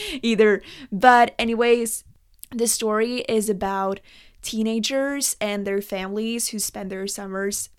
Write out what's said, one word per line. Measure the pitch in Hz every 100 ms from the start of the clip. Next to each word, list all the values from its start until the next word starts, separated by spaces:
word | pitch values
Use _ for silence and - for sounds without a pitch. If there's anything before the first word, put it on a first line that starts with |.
| 427 294
either. | 233 214 214 202 - - 277
But | 190 254 240 233 -
anyways, | 226 226 240 240 226 - - - _ - -
the | 240 226
story | - 220 214 233 247
is | - 226 214
about | 196 196 196 190 196 - - - _
teenagers | - 220 220 226 214 269 277 277 262 -
and | 208 208 202
their | 196
families | 202 196 190 208 226 233 -
who | 214
spend | - 208 196
their | 190 196
summers | - 196 190 196 202 -